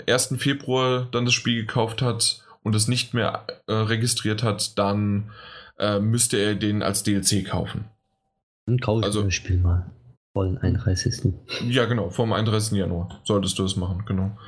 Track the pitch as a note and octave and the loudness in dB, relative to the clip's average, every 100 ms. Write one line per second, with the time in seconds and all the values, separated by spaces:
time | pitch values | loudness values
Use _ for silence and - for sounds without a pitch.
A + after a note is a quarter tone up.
0 | - B2 - B2+ C#3 C#3+ - B2+ B2+ B2+ | 2 2 2 0 0 -2 0 2 2 0
1 | B2 B2 A#2+ A#2+ B2 A#2 A2 B2+ A2+ A2+ | -2 0 2 2 2 -2 0 0 0 0
2 | B2 A2 - - - - A2 G#2+ A2 B2 | -2 0 -2 -2 -10 -8 0 2 2 0
3 | - - G#2+ - - - - A2 G#2+ A2+ | 0 0 0 -2 -8 -12 -4 0 0 0
4 | B2 - G#2+ G#2+ A#2 G2 - - G2 G#2 | 0 0 -2 0 0 -2 -2 0 0 2
5 | G#2 G2+ G#2+ - - - - - G#2 G2+ | 2 0 -2 -10 -20 -20 -18 -4 0 2
6 | A2 A#2 - G#2+ G#2 G2+ G#2+ G#2 F#2+ G2 | 2 2 2 2 2 2 0 0 0 0
7 | - G2+ G2 G2+ F#2 F2+ - - A2 _ | 0 2 2 0 0 -2 -2 -6 -10 _
8 | _ _ _ _ _ _ - B2 A#2 A2 | _ _ _ _ _ _ -2 0 2 0
9 | G2+ G#2 G2 F2 - F2+ F2 F2+ F2+ - | 0 0 0 -2 0 2 4 2 -2 -12
10 | - - _ G2 F#2+ F#2 - - - F#2+ | -20 -20 _ -2 0 0 0 0 0 0
11 | - - A2+ - - - A#2+ B2+ A2 A#2 | 0 0 -2 -2 -8 -6 -2 0 2 0
12 | F2+ - A2+ F#2+ A2 G#2+ G#2+ G2+ F2+ F2 | -2 -2 0 2 2 0 0 0 0 -2
13 | F#2+ - - G#2 F#2+ - F#2+ F#2+ F2+ F2+ | -4 -6 -2 0 0 -2 -2 -2 -2 -4
14 | G#2+ F#2+ F#2+ A2 | -4 -2 -2 -6